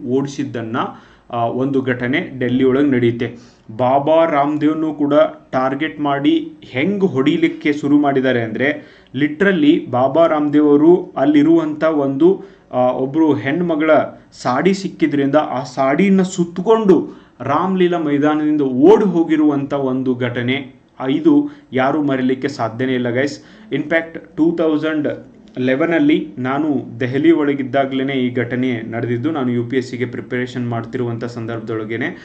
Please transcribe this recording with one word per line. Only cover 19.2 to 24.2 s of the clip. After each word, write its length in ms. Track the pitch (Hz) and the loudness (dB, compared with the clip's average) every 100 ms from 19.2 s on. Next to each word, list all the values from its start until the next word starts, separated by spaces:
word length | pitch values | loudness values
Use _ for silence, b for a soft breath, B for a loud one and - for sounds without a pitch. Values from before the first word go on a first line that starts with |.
| 156 156 151 139 139 | 2 2 2 2 -2
ಒಂದು 420 | 143 135 131 131 | -2 -2 -2 -2
ಘಟನೆ. 600 | 123 123 123 120 135 - - _ - | -2 -2 -2 -2 -2 -6 -16 _ -8
ಆ, 60 | 131 | -2
ಇದು 440 | 151 160 143 - B B | 0 4 4 2 B B
ಯಾರೂ 300 | 123 135 156 | -2 0 0
ಮರೀಲಿಕ್ಕೆ 460 | 143 135 127 131 139 | 0 0 0 -2 -4
ಸಾಧ್ಯನೇ 460 | - 113 117 131 | -4 -6 -4 -2
ಇಲ್ಲ 160 | 127 123 | -2 -2
ಗೈಸ್. 320 | 117 147 143 B B B | -2 -2 -4 B B B
In 100 | 143 | -6
fact, 540 | 151 165 165 160 | -2 -2 -4 -12